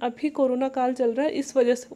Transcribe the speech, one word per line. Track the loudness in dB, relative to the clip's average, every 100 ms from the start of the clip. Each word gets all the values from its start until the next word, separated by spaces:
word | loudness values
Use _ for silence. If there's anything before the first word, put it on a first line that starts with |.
अभी | -6 -4 -4
कोरोना | 0 0 2 -2
काल | 0 -2
चल | 0 0
रहा | 0 0
है, |
इस | -2 0 2
वजह | 2 2
से | -4